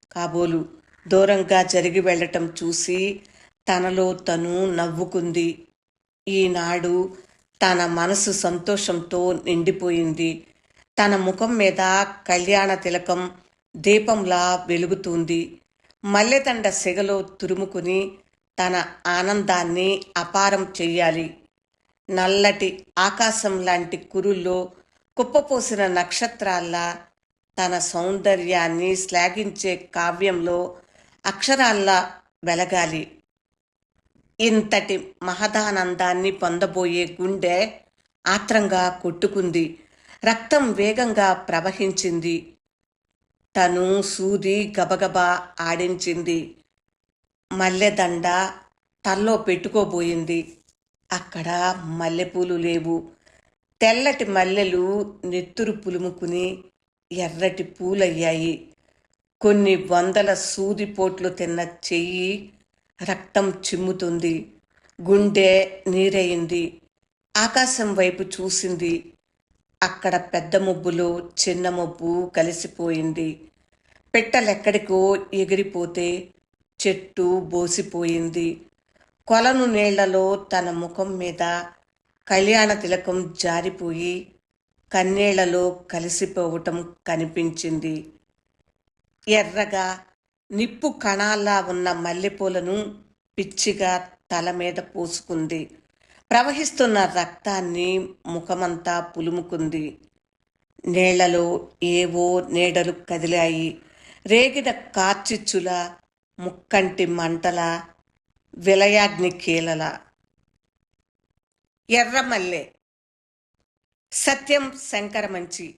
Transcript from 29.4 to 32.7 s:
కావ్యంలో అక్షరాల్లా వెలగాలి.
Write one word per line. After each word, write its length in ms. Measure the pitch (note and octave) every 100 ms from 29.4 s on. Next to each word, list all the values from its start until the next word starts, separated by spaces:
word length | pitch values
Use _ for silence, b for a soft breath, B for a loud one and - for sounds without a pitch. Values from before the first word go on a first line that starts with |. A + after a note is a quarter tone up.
| G3+ - F#3+ F3
కావ్యంలో 1000 | - F3 E3+ E3+ G3 F3+ E3+ F3 F3+ - b b b b G3
అక్షరాల్లా 960 | G3 - C4+ B3 G#3 G3 F#3 F3+ - _ _
వెలగాలి. 720 | E3+ E3+ F3+